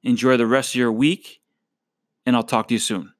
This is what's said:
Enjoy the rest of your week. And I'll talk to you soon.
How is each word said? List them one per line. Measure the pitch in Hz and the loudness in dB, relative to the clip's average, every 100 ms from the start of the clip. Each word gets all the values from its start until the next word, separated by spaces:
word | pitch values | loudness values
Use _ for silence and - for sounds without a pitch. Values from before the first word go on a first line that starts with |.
Enjoy | 131 117 127 127 | -2 0 2 2
the | 117 | 2
rest | 131 127 | 0 -2
of | |
your | 127 120 | -2 -2
week. | 110 143 190 - - _ _ _ _ _ _ _ _ - | 0 0 0 -10 -20 _ _ _ _ _ _ _ _ -2
And | 120 | 0
I'll | |
talk | 113 120 110 | 0 -2 0
to | |
you | 117 | -4
soon. | - 98 76 _ | -2 -6 -8 _